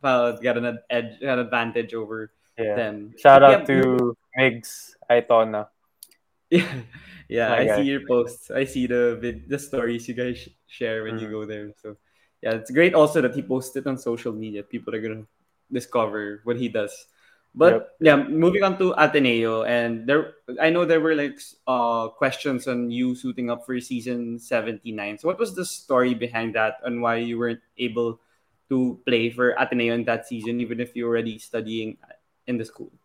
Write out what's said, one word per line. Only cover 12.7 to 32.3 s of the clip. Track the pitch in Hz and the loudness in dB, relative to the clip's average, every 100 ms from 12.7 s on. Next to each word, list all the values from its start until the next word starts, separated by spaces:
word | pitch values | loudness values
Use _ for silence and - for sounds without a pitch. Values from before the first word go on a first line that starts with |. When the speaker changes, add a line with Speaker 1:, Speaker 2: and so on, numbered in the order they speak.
Speaker 1:
great | 127 175 | 2 4
also | 160 151 156 | 6 4 4
that | 127 135 | 0 -2
he | |
posts | 139 131 127 139 | -4 -4 -4 -8
it | 135 | -6
on | 127 | -6
social | 120 117 123 | -6 -6 -6
media. | 107 110 104 | -8 -10 -12
People | 101 117 - 110 | -12 -12 -8 -8
are | |
gonna | 110 110 110 _ _ _ _ | -8 -10 -14 _ _ _ _
discover | 127 - 123 110 104 104 104 | -10 -4 -2 -2 -4 -8 -10
what | 110 120 | -6 -4
he | 123 | -2
does. | 107 101 - - _ _ _ _ - | -4 -6 -8 -20 _ _ _ _ 4
But, | 165 | 6
Speaker 2:
Yep. | 226 - _ | 6 -2 _
Speaker 1:
yeah, | 160 143 139 | 6 6 4
moving | 156 165 196 196 | 2 4 4 0
on | 185 | 2
to | 185 - | 0 4
Ateneo, | - 151 135 117 113 113 | 4 4 2 2 0 -2
and | 110 120 117 113 | -2 -2 -2 -4
there, | 113 147 - - - 127 | 0 0 0 -10 -16 -2
I | 160 | 0
know | 170 | 2
there | 170 165 | 2 2
were, | 156 156 | 2 0
like, | 143 139 | -2 -8
s-, | - - | -20 -14
uh, | - 127 120 117 113 | -4 -2 0 -2 -4
questions | - 139 127 147 127 131 | -2 -2 -2 -4 -4 -4
on | 123 120 | -4 -4
you | 120 127 123 | -2 -2 -2
suiting | 131 123 123 | -8 -6 -6
up | 120 | -6
for | 120 127 | -6 -10
season | 123 127 117 120 117 117 | -6 -8 -6 -8 -8 -10
seventy-nine. | 113 120 107 107 120 107 101 107 | -4 -4 -4 -8 -10 -10 -10 -6
So | 160 | -4
what | 185 | -2
was | 226 185 | -4 -6
the | |
story | 180 - - 131 127 | -10 -10 -2 2 2
behind | 120 117 117 113 110 | 0 -4 -4 -4 -2
that | 110 - | -2 -2
and | 127 120 | -8 -4
why | 117 117 | -2 -2
you | 117 117 | -4 -4
weren't | 120 117 _ _ | -6 -6 _ _
able | 123 113 117 113 _ _ _ _ _ | -6 -2 -4 -6 _ _ _ _ _
to | 131 127 - - | -2 -2 -4 -2
play | 120 117 | 0 0
for | 120 123 - | 0 0 2
Ateneo | 127 123 117 117 | -2 0 0 -2
in | |
that | 117 113 - | -2 -4 -4
season, | 117 107 120 | -10 -8 -8
even | 117 117 | -6 -8
if | 120 120 | -8 -6
you | 117 | -2
were | 117 | -2
already | 113 110 | -4 -10
studying | - 117 110 113 110 - _ - _ | -10 -10 -6 -8 -8 -12 _ -20 _